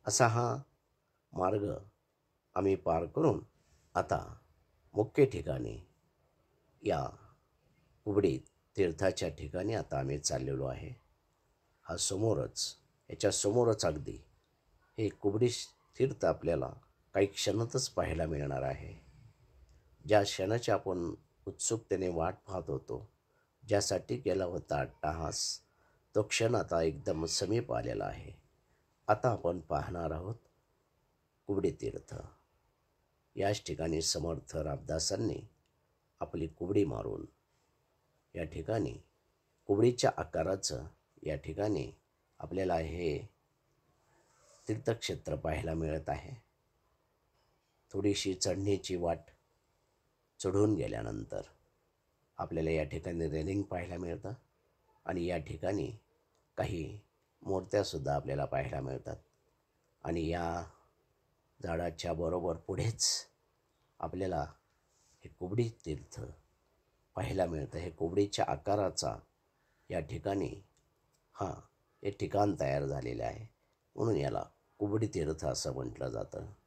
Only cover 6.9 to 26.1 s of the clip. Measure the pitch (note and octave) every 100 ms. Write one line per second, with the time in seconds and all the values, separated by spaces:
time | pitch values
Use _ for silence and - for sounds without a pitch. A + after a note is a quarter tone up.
6.9 | D#2+ C2 - - - _ _ _ _ _
7.9 | _ G#2+ G2+ G2 C2 - _ _ - F2+
8.9 | D#2 F#2+ - F2 - D2+ F2+ G2+ A2 -
9.9 | C#2 C2+ C#2+ - C#2 C2 C2+ C2 B1+ -
10.9 | B2+ _ _ _ _ _ _ _ _ -
11.9 | E2+ - G2 A2 D#2+ A1+ - - - _
12.9 | _ - E2+ G#2 - G#2 A#2 A#2 G#2 F2+
13.9 | D2+ - - - _ _ _ _ _ _
14.9 | - G#2 - G2+ G#2+ B2 - - _ _
15.9 | - C3+ A#2+ F2 D2+ D#2 D#2 B1+ - _
16.9 | _ _ G2 G2+ - - G2+ A#2 C3+ -
17.9 | - E2+ D#2+ D#2+ D2 C#2 C2+ C2+ C#2 D#2
18.9 | - - - - _ - - - - _
19.9 | _ - G#2 G2+ - F#2+ A#2 A#2 G2 G2
20.9 | F2+ E2+ - _ _ - - - A2 -
21.9 | F#2 F#2 E2+ E2 - - F#2 E2 C2 -
22.9 | A#1+ - _ _ _ _ _ - G2+ -
23.9 | F#2+ - A#2+ G2 F#2+ F2+ F2+ - C#2+ B1+
24.9 | - D2+ E2 D#2 - - - _ _ _
25.9 | _ _